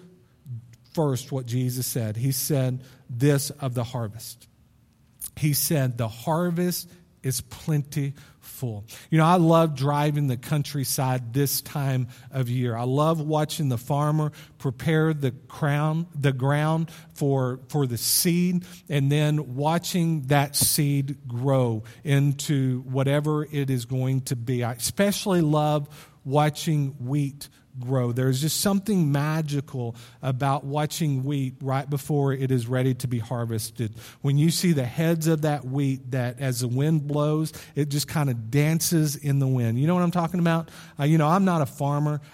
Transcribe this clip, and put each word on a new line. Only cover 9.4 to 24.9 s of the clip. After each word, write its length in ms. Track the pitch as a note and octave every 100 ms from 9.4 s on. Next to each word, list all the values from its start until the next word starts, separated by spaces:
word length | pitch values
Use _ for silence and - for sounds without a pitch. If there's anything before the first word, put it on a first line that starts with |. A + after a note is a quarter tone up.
| E3 E3 E3
driving 540 | C3+ C#3+ D3 D3+ D3 C#3+
the 80 | B2
countryside 960 | - D3+ C#3 C#3+ B2+ - C3 B2+ A#2
this 260 | B2+ C#3 -
time 460 | - D3+ C#3 C3 B2 - -
of 180 | C3+ A#2+
year. 280 | B2+ B2 A2+
I 80 |
love 360 | B2 C3+ D#3 D#3+
watching 480 | D3 D3+ D3+ - C#3
the 100 | A#2
farmer 520 | - C#3+ D3+ D#3 D3+ - - -
prepare 540 | C#3 A#2 E3 D#3 D#3+
the 200 | D3+ C3+
crown, 720 | - - - D3+ C#3+ D#3 D#3+ E3+
the 180 | D3 C#3
ground 580 | C3 C#3 D3 D#3 D#3+ D#3+ - -
for, 440 | - C#3+ C3+ B2+ B2+ -
for 180 | D3+ C3+
the 100 | A#2
seed, 680 | - - F3+ E3+ F3+ F3+ - - -
and 220 | D3 C#3
then 460 | D3 D3+ D3+ C#3+ B2+
watching 680 | D3+ E3+ F3 F#3 E3 D#3+ B2+
that 260 | C#3+ C#3+
seed 720 | - - - C#3+ C#3 C#3 C#3+ C3
grow 560 | A#2+ C3+ C3+ B2 A2 A2 -
into 800 | D#3+ C#3 C#3+ C#3 - C#3 C3 B2+
whatever 600 | C3 C3 C3+ D3 D3 D3+
it 260 | D3+ D3 C#3
is 160 | B2+ A#2
going 340 | C3 B2+ C3
to 140 | C3 B2+
be. 260 | A#2 B2
I 120 | A#2
especially 640 | A#2+ -